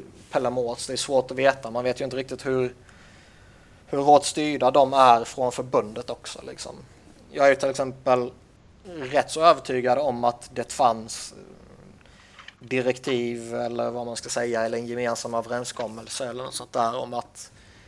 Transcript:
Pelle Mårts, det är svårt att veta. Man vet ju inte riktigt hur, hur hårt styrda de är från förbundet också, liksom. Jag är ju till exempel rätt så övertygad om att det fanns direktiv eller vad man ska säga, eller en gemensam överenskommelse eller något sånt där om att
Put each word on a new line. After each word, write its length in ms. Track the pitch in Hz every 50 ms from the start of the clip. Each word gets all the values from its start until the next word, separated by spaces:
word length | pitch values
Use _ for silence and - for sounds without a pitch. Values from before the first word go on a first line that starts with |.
| - - - - - -
Pelle 180 | - 147 127 120
Mårts, 380 | 123 127 120 117 120 - -
det 60 | - 131
är 40 |
svårt 340 | 120 - - 139 131 127 131
att 60 | 135
veta. 340 | 127 135 135 135 135 - 113
Man 120 | 113 120 123
vet 180 | 127 123 -
ju 40 | 143
inte 120 | 131 127
riktigt 280 | 131 131 131 131 123 -
hur, 300 | 139 131 127 127 123 123 - - - - - - - - - - - - - - - - - - - - - -
hur 100 | - -
hårt 280 | 139 139 147 151 - -
styrda 460 | - - 165 151 151 147 131 123 127
de 220 | 135 147 139 131 135
är 300 | 135 131 127 120 117 117
från 280 | - - - 127 123
förbundet 580 | 120 - 127 127 127 131 104 107 110 117 120 -
också, 300 | 117 - - - - - -
liksom. 280 | 131 131 - - - - 139 - - - - - - - - - -
Jag 140 | - 151 139
är 40 | 139
ju 60 | 135
till 140 | 131 - 135
exempel 640 | 131 - 139 131 127 131 - 135 127 123 123 127 - - - _ _ _ _ - - _ -
rätt 460 | 180 175 160 131 127 131 139 127 -
så 100 | - 160
övertygad 560 | 160 170 156 135 - - 131 127 123 123 123
om 260 | 131 151 139 120 120 120
att 260 | 120 120 - - - -
det 180 | 123 117 -
fanns 600 | - - 139 120 113 113 110 113 - - - - - 101 98 - - - - - - - - - - - - - - - - - - - - - - _
direktiv 960 | 131 117 131 131 120 127 123 - - 143 131 120 120 120 120 117 113 113 117
eller 340 | 120 120 117 120 120 120 117
vad 160 | 117 123 120
man 100 | 120 117
ska 140 | - - 120
säga, 360 | - 123 120 120 117 113 113
eller 120 | 113 117
en 100 | 117 120
gemensam 460 | 117 120 120 123 120 117 - - 127 117
överenskommelse 960 | 117 113 117 120 120 123 120 - - 120 107 110 113 110 101 - - 135
eller 160 | 120 117 123 127
något 100 | 135 -
sånt 200 | - 123 - -
där 240 | 131 117 113 117
om 160 | 131 127 120 120
att 380 | 120 - - - - - - - - - - - - -